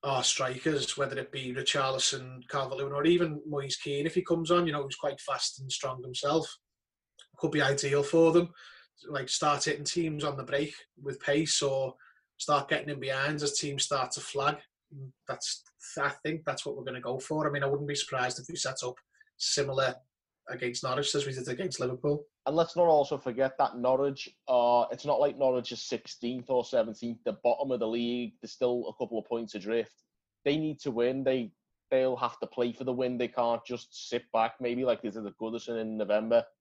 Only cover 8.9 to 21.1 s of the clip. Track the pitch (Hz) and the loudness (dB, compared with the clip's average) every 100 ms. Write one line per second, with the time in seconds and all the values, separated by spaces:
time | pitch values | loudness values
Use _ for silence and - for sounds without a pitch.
8.9 | _ - 143 127 - 156 139 156 143 143 | _ -8 -6 -2 0 2 2 0 -2 -2
9.9 | 175 160 147 147 139 127 143 147 - - | 0 0 0 -2 -4 -2 -2 -2 -6 -20
10.9 | _ 139 127 - 143 156 - 143 - 87 | _ -8 -6 0 2 2 2 2 0 -2
11.9 | - - _ _ _ - 147 143 208 151 | -6 -20 _ _ _ 0 0 2 -4 -4
12.9 | 143 135 135 139 151 143 - 147 139 - | -6 -4 -2 -2 0 -2 -2 -4 -2 -2
13.9 | 139 127 - - - 139 147 - _ _ | 0 -2 -6 -6 -2 0 -2 -10 _ _
14.9 | 143 135 _ - - - - _ _ - | -16 -16 _ -12 -8 -6 -8 _ _ -14
15.9 | - 139 - 156 156 151 131 - 135 127 | -4 -2 -2 -6 -4 -4 -6 -6 -8 -8
16.9 | 127 127 131 - 156 151 143 139 143 143 | -8 -6 -6 -4 -2 0 0 0 0 -2
17.9 | 143 - 131 127 - 127 165 - 127 123 | -4 -2 -2 -2 -4 -10 -6 -4 -4 -6
18.9 | 127 _ _ _ _ - - 135 131 131 | -8 _ _ _ _ -2 0 0 2 0
19.9 | - _ _ _ _ - 127 123 120 131 | 0 _ _ _ _ -12 -6 -4 -4 -2
20.9 | 131 - | -2 0